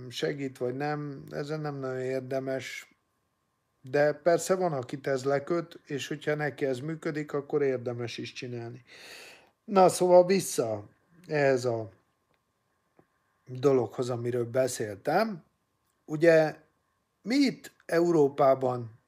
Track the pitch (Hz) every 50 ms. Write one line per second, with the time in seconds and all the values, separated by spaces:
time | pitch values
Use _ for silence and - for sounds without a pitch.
0 | 127 127 120 - - 160 156 143 139 135 131 - 127 123 127 135 147 147 151 147
1 | 147 147 139 139 151 156 147 156 151 143 156 156 151 151 143 139 135 131 131 127
2 | 127 127 131 131 127 127 135 135 135 135 135 131 123 - - - - - _ _
3 | _ _ _ _ _ _ _ _ _ _ _ _ _ _ _ _ _ 127 131 147
4 | 147 151 147 147 - 180 170 170 170 - 190 190 185 175 151 135 123 - - 139
5 | - 147 139 131 123 139 139 143 139 - 175 170 165 165 - - - - 151 135
6 | - - - 143 - - 151 151 151 143 123 - 147 135 131 123 135 156 165 156
7 | - 170 151 151 151 147 - 147 139 139 - 151 143 135 131 123 117 123 120 120
8 | 120 120 - - 123 120 - - - 123 123 120 117 117 123 127 123 _ - -
9 | - - - - - - - - _ _ _ _ _ - 208 196 185 175 165 -
10 | 180 180 180 180 180 175 196 190 160 - - - 135 113 110 104 104 - _ _
11 | _ _ _ _ - - 156 151 143 135 135 127 120 123 117 113 110 110 - _
12 | _ _ _ _ _ _ _ _ _ _ _ _ _ _ _ _ _ _ _ _
13 | _ _ _ _ _ _ _ _ _ - 127 127 127 147 135 131 117 107 - -
14 | 131 120 127 117 117 120 120 123 120 117 117 131 131 127 131 - 127 104 101 98
15 | - - 147 180 220 226 208 160 - _ _ _ _ _ _ _ _ _ _ _
16 | _ - 151 156 151 165 165 160 156 151 147 - _ _ _ _ _ _ _ _
17 | _ _ _ _ _ 196 240 285 285 247 165 - - - - _ _ - - 165
18 | 170 175 170 151 147 139 139 143 147 135 135 135 131 127 123 123 120 110 110 _
19 | _